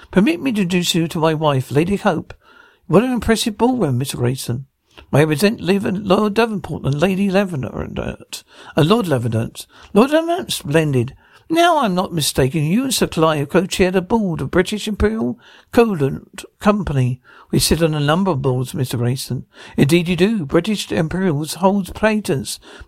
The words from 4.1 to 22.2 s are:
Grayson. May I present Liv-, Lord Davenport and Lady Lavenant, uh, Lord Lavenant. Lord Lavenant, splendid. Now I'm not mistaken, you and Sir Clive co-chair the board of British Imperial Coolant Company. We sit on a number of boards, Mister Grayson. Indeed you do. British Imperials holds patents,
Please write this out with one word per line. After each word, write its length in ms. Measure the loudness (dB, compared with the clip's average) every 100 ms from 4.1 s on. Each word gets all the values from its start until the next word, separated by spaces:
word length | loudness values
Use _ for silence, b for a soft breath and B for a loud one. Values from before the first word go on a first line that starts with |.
| -2
Grayson. 500 | -2 -2 -4 -6 -8 _ B B B
May 100 | 2
I 40 | 2
present 340 | 2 0 0
Liv-, 240 | 0 0
Lord 500 | 0 -2 2 2 2
Davenport 500 | 0 0 -2 -6 -4
and 160 | -2 0
Lady 300 | 0 2 2
Lavenant, 680 | 2 0 -4 -6 -8 -8 -6
uh, 180 | -8 -10 -14 -16 B B B 0
Lord 300 | 2 2 2
Lavenant. 600 | -2 0 -2 -4 -10 -20 B B
Lord 180 | 2 4
Lavenant, 420 | 2 0 -2 -4
splendid. 640 | -8 0 0 2 0 -2 -6 b b -2
Now 300 | 2 4 2
I'm 160 | 0
not 180 | 0 -2
mistaken, 520 | -4 -2 0 0 0
you 200 | 0 0
and 100 | 0
Sir 120 | 0 -2
Clive 420 | 2 2 2 0
co-chair 400 | 0 0 0 2
the 100 | 0
board 400 | 0 0 0 -4
of 100 | -2
British 380 | 0 0 -4 -6
Imperial 500 | 0 0 0 -4 -6 B B B
Coolant 720 | 2 4 2 -2 -4 -12 -20 -20 _
Company. 600 | 0 0 0 0 0 -2 B B B
We 80 | 0
sit 240 | 0 2
on 120 | 0
a 60 | 0
number 300 | 0 2 0
of 120 | 0
boards, 320 | 0 -2 -4
Mister 220 | -4 -4 -2
Grayson. 500 | -2 -2 -6 -8 -10 B B 0
Indeed 320 | 4 4 2
you 80 | 2
do. 300 | 2 0 0
British 440 | 0 0 -4 -4
Imperials 640 | -2 -2 -2 0 -2 -4
holds 360 | -2 0 0 -2
patents, 680 | -2 0 0